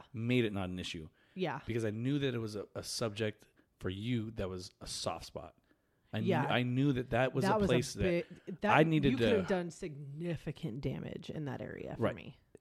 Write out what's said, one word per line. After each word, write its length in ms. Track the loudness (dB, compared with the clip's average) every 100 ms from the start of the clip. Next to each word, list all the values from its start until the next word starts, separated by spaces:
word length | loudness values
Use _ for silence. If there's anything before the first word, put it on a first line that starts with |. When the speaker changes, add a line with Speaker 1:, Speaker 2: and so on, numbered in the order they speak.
| -10
Speaker 1:
made 320 | -4 2 2 2
it 80 |
not 160 | 0 -4
an 80 | -4
issue. 300 | -6 -8 -12 _ _
Speaker 2:
Yeah. 280 | -6 -4 -4 -4
Speaker 1:
Because 180 | -2
I 60 | 0
knew 300 | 0 0 0
that 160 | 0 -2
it 40 |
was 160 | -4 -6
a, 100 | -8 -8
a 80 |
subject 600 | -6 -4 -2 0 -2 -4 -16 _ _ -8
for 100 | -6
you 420 | -4 -2 -2 -2 -4
that 140 | -4
was 220 | -4 -10 -14
a 60 | -10
soft 380 | -6 -4 -4 -8
spot. 300 | -12 -12 -18 _ _ _ _ _
I 60 | -2
Speaker 2:
Yeah. 220 | 2 2
Speaker 1:
knew, 40 | 2
I 160 | 2
knew 300 | 2 2 2
that 160 | 2 2
that 220 | 2 2
was 100 | 2
Speaker 2:
That 120 | 2 4
Speaker 1:
a 40 |
Speaker 2:
was 60 | 4
a 80 |
Speaker 1:
place 200 | 4 2 0
that 80 |
Speaker 2:
big, 220 | 2 2 -2 -10 -12 -2
that 140 | 4 6
Speaker 1:
I 80 |
needed 280 | 8 6 4
Speaker 2:
you 40 | 6
could 120 | 6
Speaker 1:
to 40 | 4
Speaker 2:
have 100 | 4
done 240 | 0 -2
significant 1120 | -8 -10 -10 -10 -6 -4 -4 -6 -6 -6 -4
damage 480 | -4 -4 -6 -8 -8
in 140 | -6 -4
that 160 | -6
area 340 | -8 -8 -8 -2
for 80 |
Speaker 1:
Right. 120 | -2 -2
Speaker 2:
me. 220 | -12 -18 _ -20